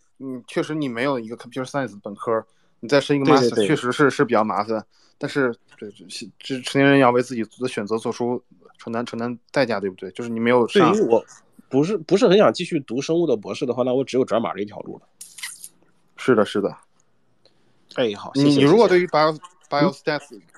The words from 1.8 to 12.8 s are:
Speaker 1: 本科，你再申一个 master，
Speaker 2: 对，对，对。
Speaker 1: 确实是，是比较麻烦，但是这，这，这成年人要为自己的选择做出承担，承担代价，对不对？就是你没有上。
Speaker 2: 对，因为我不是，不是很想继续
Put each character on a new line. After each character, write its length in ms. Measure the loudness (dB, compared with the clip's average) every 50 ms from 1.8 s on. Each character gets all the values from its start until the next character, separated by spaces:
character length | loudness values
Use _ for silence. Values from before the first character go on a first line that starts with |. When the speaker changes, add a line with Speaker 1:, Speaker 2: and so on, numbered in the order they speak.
| -6 -6 -10 -14
Speaker 1:
本 120 | -14 -14 -12
科， 300 | -8 -4 -2 -2 -2 -4 _ _ _ _ _ _ -14
你 80 | -4 0
再 100 | 2 2
申 180 | 2 2 0
一 40 | 0
个 60 | 4 4
master， 100 | 4 4
Speaker 2:
对， 100 | 4 2
对， 60 | 2
对。 100 | 0 0 2
Speaker 1:
确 80 | 0
实 160 | 0 -2 -4
是， 180 | 0 2 2 2
是 140 | 2 0 0
比 80 | 2
较 100 | 2 0
麻 220 | 2 0 -2 -4 -2
烦， 180 | -4 -6 -6 -8 _ _ _ _ _ _ -10
但 100 | -10 -6
是 260 | -2 -2 -2 -2 -2 _ _ _ _
这， 140 | -18 -18 -18
这， 360 | -18 -20 -20 -18 -16 -16 -16 -16 _ _
这 200 | -12 -10 -10 -8
成 180 | -8 -2 0 4
年 100 | 4 6
人 80 | 6 6
要 120 | 6 6
为 120 | 4 2
自 120 | 0 -2 -6
己 100 | -8 -8 -8 _ -10
的 80 | -8 -6
选 180 | -6 -6 -6
择 120 | -4 -6 -4
做 120 | -4 -6
出 320 | -6 -4 -4 -4 -4 -6 _ _ _ _ _ _ _ _
承 120 | -14 -8
担， 140 | -8 -6 -6
承 140 | -6 -8 -6
担 200 | -6 -6 -8 -10 _ _
代 160 | 0 0 0
价， 120 | 0 0 -4
对 120 | -4 -6
不 60 | -8
对？ 140 | -8 -14 -14
就 120 | -12 -10 -10
是 60 | -8
你 100 | -4 -2
没 80 | 2 4
有 180 | 4 4 4
上。 240 | 4 4 4 4 4
Speaker 2:
对， 80 | 4 2
因 60 | 2
为 100 | 2 2
我 80 | 2 0 _ -20 -20 _ _ _ -20 _ -2
不 160 | 0 0 0
是， 140 | 0 -2 -6
不 180 | -2 0 2
是 100 | 4 4
很 120 | 6 6 6
想 120 | 6 4
继 140 | 2 0 -6
续 160 | -4 -4 -6